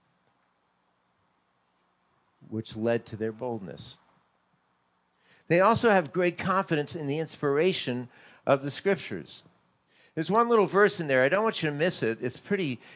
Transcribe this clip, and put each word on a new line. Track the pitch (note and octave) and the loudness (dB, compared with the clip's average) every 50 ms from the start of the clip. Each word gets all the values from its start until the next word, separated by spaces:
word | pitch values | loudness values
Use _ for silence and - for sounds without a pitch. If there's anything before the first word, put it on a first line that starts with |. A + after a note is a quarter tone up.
| _ _ _ _ _ _ _ _ _ _ _ _ _ _ _ _ _ _ _ _ _ _ _ _ _ _ _ _ _ _ _ _ _ _ _ _ _ _ _ _ _ _ _ _ _ _ _ _ - | _ _ _ _ _ _ _ _ _ _ _ _ _ _ _ _ _ _ _ _ _ _ _ _ _ _ _ _ _ _ _ _ _ _ _ _ _ _ _ _ _ _ _ _ _ _ _ _ -14
which | - G#2+ A2 - - - | -8 -8 -8 -8 -8 -8
led | A2 A2 A#2 A#2 A#2 - | -4 -2 -2 -2 -2 -4
to | - A2 | -8 -8
their | G2 A2 A2+ | -6 -6 -6
boldness. | G#2+ A2 B2+ B2 A#2 G#2+ F#2+ D#2 C2+ - - - - - _ _ _ _ _ _ _ _ _ _ _ _ _ _ _ _ _ _ _ _ _ _ _ _ _ _ _ _ _ | -6 -6 -8 -8 -8 -8 -10 -12 -14 -14 -16 -18 -18 -20 _ _ _ _ _ _ _ _ _ _ _ _ _ _ _ _ _ _ _ _ _ _ _ _ _ _ _ _ _
They | - E3 F3+ | 2 4 6
also | F#3+ G#3+ A3+ - B3 A3+ | 6 6 4 4 4 4
have | G3+ F#3 D#3+ B2+ - | 4 4 2 0 -2
great | F3+ F3 F3 E3+ | 0 0 0 0
confidence | - - F#3+ F#3 G3 F#3+ - E3 D3 D3 - - | -2 -4 -2 0 0 0 0 -2 -2 -2 -4 -8
in | E3 D3 | -6 -4
the | C#3 C#3+ | -4 -2
inspiration | D#3+ D#3+ D#3 - - D3+ C#3+ C#3 D3 F3 F#3+ F3+ - - C3 B2 B2 B2 - _ - - - - _ _ | -4 -4 -6 -6 -4 -2 0 2 2 2 2 0 0 -4 -4 -4 -6 -8 -10 _ -20 -20 -20 -20 _ _
of | - C#3 C3+ | 2 2 2
the | C#3 C#3+ | 0 -6
Scriptures. | - - - G3 F#3+ C#3+ - - G#2 E2 C#2+ - - - - _ _ _ _ _ _ _ _ _ _ _ _ _ _ | -10 -4 -2 -2 -2 -2 -4 -8 -10 -10 -10 -12 -16 -18 -18 _ _ _ _ _ _ _ _ _ _ _ _ _ _
There's | D#3 D#3+ D#3+ | -8 -4 0
one | G3 A3+ A#3 A#3 | 2 2 4 4
little | A#3 A3 F#3+ | 4 4 4
verse | C#3+ D#3 G3 G#3 G3 - - | 4 4 4 4 4 2 -2
in | E3 | -2
there. | C#3+ C3+ B2+ B2+ | 2 4 4 4
I | C#3+ | 4
don't | F3 G3+ A3 | 2 2 0
want | A3 - - E3 | 0 -2 -2 -2
you | D3+ | -4
to | D3 | -2
miss | C#3+ E3 F#3 - - C3+ | 0 -2 -2 0 -2 -2
it. | A2 A#2 - | -2 -2 -2
It's | B2+ A#2+ - | -6 -8 -8
pretty | - - - G3+ F#3+ F3 C#3 A#2+ - - - - | -10 -6 -4 -4 -2 -2 -4 -4 -6 -10 -18 -20